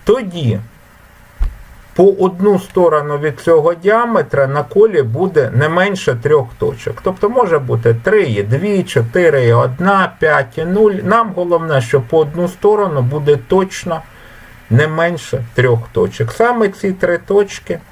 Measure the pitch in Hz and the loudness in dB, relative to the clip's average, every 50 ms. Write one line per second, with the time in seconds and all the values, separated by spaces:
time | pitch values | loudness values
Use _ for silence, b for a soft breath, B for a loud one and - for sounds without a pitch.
0 | _ - 214 262 240 185 175 175 151 117 98 98 110 - - - - - - - | _ 2 0 0 0 -8 -8 -4 -2 -2 -2 -2 -6 -12 -20 -20 -20 -20 -20 -20
1 | - - - - - - - - - - - - - - - - - - - - | -20 -20 -20 -20 -20 -20 -6 -4 -4 -4 -4 -8 -20 -20 -20 -20 -20 -10 0 4
2 | 180 196 190 196 185 185 180 175 190 208 202 180 - - - 190 180 170 156 151 | 4 4 4 2 0 -2 0 0 0 2 2 0 -2 -4 -2 2 2 2 2 0
3 | 147 147 147 143 147 156 143 - - - 165 160 147 165 175 165 170 196 214 226 | -2 -2 -6 -4 -4 -4 -6 -4 0 2 4 4 4 2 -2 0 0 0 2 2
4 | 240 233 226 196 151 - - - 139 135 139 147 143 - - 196 214 226 202 160 | 0 0 0 -2 -2 -2 0 0 0 0 0 -4 -6 -2 2 2 4 4 4 2
5 | 135 113 113 143 180 190 185 156 139 90 - - 147 156 165 180 185 202 196 190 | 0 0 -2 -2 -2 0 0 0 0 2 0 0 0 2 2 0 0 0 -2 -2
6 | - - 127 117 - 143 151 147 123 117 - - - 87 - - - - - - | -2 -4 -4 -2 0 2 2 2 0 -2 -8 -6 -4 -4 -4 -6 -10 -10 -10 -6
7 | - 190 185 - - 208 240 262 233 185 165 147 131 120 120 113 - 117 113 113 | -6 -6 -4 -2 -2 0 2 2 2 2 0 -2 0 -2 -4 0 2 0 0 2
8 | - 190 214 214 190 147 110 101 101 101 120 143 180 208 202 190 175 - - 131 | 0 2 2 2 2 2 -2 -4 -2 -2 -2 -2 -2 0 0 -2 -2 0 -2 -2
9 | 113 113 - 190 175 165 147 135 127 117 117 120 127 127 127 139 175 190 202 196 | -2 0 0 2 2 4 4 4 2 4 4 4 2 0 -2 -2 0 2 2 2
10 | 185 180 - - - 156 151 143 135 117 - - 160 170 185 202 220 208 196 185 | 0 0 -2 -2 0 2 2 2 0 -4 -6 -8 -4 -2 0 2 2 2 2 0
11 | - 180 208 226 175 220 180 175 180 175 170 165 165 165 151 135 120 - - 135 | -2 0 2 2 2 0 -2 -4 -2 0 0 0 0 0 -2 -2 -2 0 0 -2
12 | 120 - - 160 156 147 151 170 180 180 180 - - 208 214 208 202 185 156 139 | 0 2 0 0 0 0 -2 -4 -4 -4 -4 0 0 2 2 2 0 -2 -2 -2
13 | 123 123 143 151 143 147 147 139 - - 185 190 190 190 - - - 180 165 160 | -2 -2 -2 -2 2 2 0 0 2 0 0 0 0 0 -6 -10 -8 -8 -8 -8
14 | - B B B B B B B B B B B B - 110 123 151 156 156 160 | -8 B B B B B B B B B B B B 0 2 2 2 2 0 0
15 | 165 170 175 151 - - - 139 120 117 - - 123 127 120 113 113 - - - | 0 0 -2 -4 -6 -6 -6 -6 -6 -6 -2 0 2 2 2 0 -2 -6 -2 -2
16 | 95 95 - - 117 117 - - 220 240 247 233 220 196 196 - - 196 185 185 | -2 -2 -2 -6 -6 -6 -2 0 0 0 2 0 -2 -2 -4 -4 -6 -6 -4 -2
17 | - 175 175 170 - - 196 202 202 196 - - - - 180 160 - - | -2 -2 -2 -4 -4 0 0 0 0 0 -6 -16 -10 -10 -10 -10 -10 -18